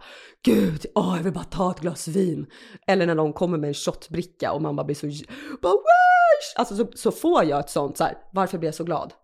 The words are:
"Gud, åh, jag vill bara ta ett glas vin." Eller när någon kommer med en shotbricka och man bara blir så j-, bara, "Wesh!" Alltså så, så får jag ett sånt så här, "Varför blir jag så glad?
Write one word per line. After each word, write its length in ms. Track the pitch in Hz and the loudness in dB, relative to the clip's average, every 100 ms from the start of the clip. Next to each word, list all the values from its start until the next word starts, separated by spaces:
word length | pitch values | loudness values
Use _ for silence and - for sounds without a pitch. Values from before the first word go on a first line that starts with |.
| - - - _ | -8 -20 -20 _
"Gud, 420 | - 214 196 156 - - | 2 2 2 -2 -6 -2
åh, 180 | 180 180 | -2 -2
jag 60 | |
vill 100 | 175 | -4
bara 100 | 175 | -6
ta 280 | - - 185 | -6 -4 -2
ett 80 | 185 | -2
glas 280 | 175 156 - | -6 -6 -4
vin." 380 | 170 185 151 147 - - - - | -2 0 -2 -8 -16 -20 -8 0
Eller 180 | 190 170 | 2 2
när 80 | 160 | 2
någon 180 | 156 | 0
kommer 240 | 147 175 170 | 0 -2 0
med 100 | 147 | -4
en 60 | |
shotbricka 800 | 143 - - - 165 180 - - | -4 -6 -6 -6 -8 -8 -6 -4
och 100 | 143 | -2
man 140 | 156 143 | -4 -4
bara 80 | |
blir 120 | 143 147 | -4 -6
så 120 | 147 | -8
j-, 180 | 147 - 262 - 262 | -10 -14 -16 -14 -4
bara, 120 | - | 0
"Wesh!" 840 | 392 622 698 719 719 698 587 - - | 2 6 6 8 6 6 4 2 -4
Alltså 160 | - 202 | -2 -2
så, 120 | 226 - | -4 -2
så 160 | 226 | -2
får 320 | - 320 339 | 0 2 4
jag 160 | 170 143 | 4 0
ett 100 | 143 | -2
sånt 280 | - 143 160 | -2 -2 0
så 60 | |
här, 140 | 160 - - | -2 -4 -8
"Varför 240 | 190 185 185 | -2 -2 -2
blir 100 | 160 | -4
jag 80 | 156 | -4
så 80 | |
glad? 300 | 165 156 - - | -4 -6 -6 -14